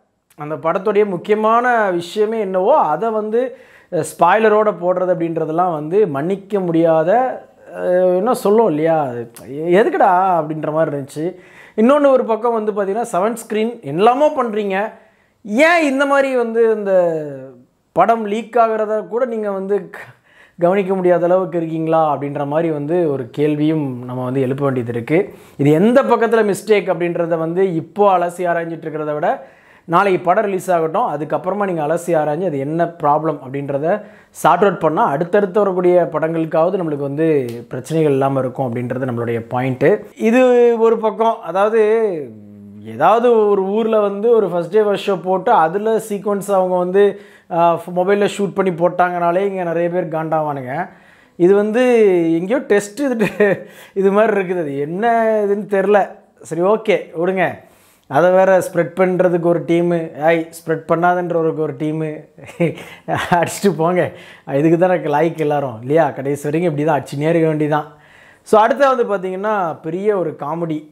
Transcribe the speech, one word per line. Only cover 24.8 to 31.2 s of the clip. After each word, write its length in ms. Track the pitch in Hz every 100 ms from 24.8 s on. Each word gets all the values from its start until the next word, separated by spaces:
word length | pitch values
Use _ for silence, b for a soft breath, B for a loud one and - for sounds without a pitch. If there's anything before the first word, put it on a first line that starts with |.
| 117
இருக்கு. 420 | 120 120 160 202 B B -
இது 140 | 143
எந்த 320 | 156 214 247
பக்கத்துல 520 | 214 233 226 226 208
mistake 360 | 185 - 208 185
அப்படின்றத 480 | 165 175 170 170 170
வந்து 360 | 160 170 196
இப்போ 440 | 160 143 - 202 180
அலசி 220 | 175 175
ஆராய்ஞ்சிட்டு 440 | 175 170 165 160
இருக்கிறத 300 | 160 151 151
விட, 340 | 147 180 269 B B B B
நாளைக்கு 360 | - 170 202 180
படம் 240 | 170 185
release 260 | 214 185 185
ஆகட்டும், 440 | 175 160 175 233
அதுக்கப்புறமா 500 | 147